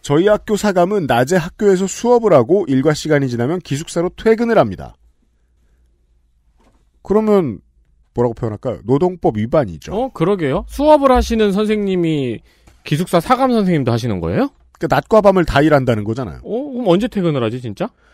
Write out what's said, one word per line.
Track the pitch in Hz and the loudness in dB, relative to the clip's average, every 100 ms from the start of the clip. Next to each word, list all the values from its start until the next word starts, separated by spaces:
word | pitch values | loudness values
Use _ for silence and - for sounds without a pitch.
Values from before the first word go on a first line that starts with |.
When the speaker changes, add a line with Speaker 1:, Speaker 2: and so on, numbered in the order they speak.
Speaker 1:
저희 | - 147 202 | -2 2 2
학교 | 208 - 202 | 0 0 -2
사감은 | 214 185 180 208 135 | 0 0 0 0 0
낮에 | 120 131 180 | 0 2 0
학교에서 | 165 - 208 185 190 | -2 -2 0 2 -2
수업을 | - 233 240 220 | -4 0 2 4
하고 | 151 117 196 - | 4 4 0 2
일과 | 131 151 | 0 0
시간이 | 151 151 147 135 | -2 0 0 0
지나면 | 117 123 180 | -2 -4 -4
기숙사로 | - 139 170 175 175 - | -6 -8 -6 -6 -6 -2
퇴근을 | 220 220 233 208 | 0 2 2 2
합니다. | 117 85 64 _ _ _ _ _ _ _ _ _ _ _ _ _ _ _ _ _ _ _ _ _ | 2 -2 -14 _ _ _ _ _ _ _ _ _ _ _ _ _ _ _ _ _ _ _ _ _
그러면 | - 208 214 202 147 90 _ _ _ _ _ | 0 2 4 2 2 -6 _ _ _ _ _
뭐라고 | 120 120 | -2 -2
표현할까요? | 113 113 104 131 101 | -2 -6 -6 -8 -6
노동법 | 101 143 180 180 170 107 | 0 2 0 0 -2 -2
위반이죠. | 113 160 110 78 - | 0 0 -2 -8 -10
Speaker 2:
어, | 190 262 | -6 -6
그러게요. | - 165 202 143 160 - | -4 -2 -2 -2 -4 -6
수업을 | - 302 302 277 | -2 2 4 4
하시는 | 247 - 226 208 | 2 2 0 0
선생님이 | 190 214 214 202 185 165 151 127 107 _ _ _ _ | 0 0 -2 -2 -2 0 -2 -4 -6 _ _ _ _
기숙사 | - 151 180 175 | -6 -4 0 -2
사감 | - 247 262 | 0 0 2
선생님도 | 233 185 160 120 | 0 0 0 0
하시는 | 117 120 95 | -2 -2 -4
거예요? | 82 107 277 _ _ | -2 -2 -4 _ _
Speaker 1:
그러니까 | - 160 135 | -8 -2 -2
낮과 | - 220 | 2 4
밤을 | 202 190 | 4 4
다 | 160 139 | 2 2
일한다는 | 156 143 123 107 | 4 2 2 -2
거잖아요. | 104 113 107 65 | -2 -6 -8 -12
Speaker 2:
어, | 60 220 294 | -10 -8 -8
그럼 | 247 226 | -4 0
언제 | 175 247 | 0 0
퇴근을 | 208 170 143 | -4 -2 -2
하지, | 110 127 | -4 -6
진짜? | 120 98 180 _ _ | -10 -8 -10 _ _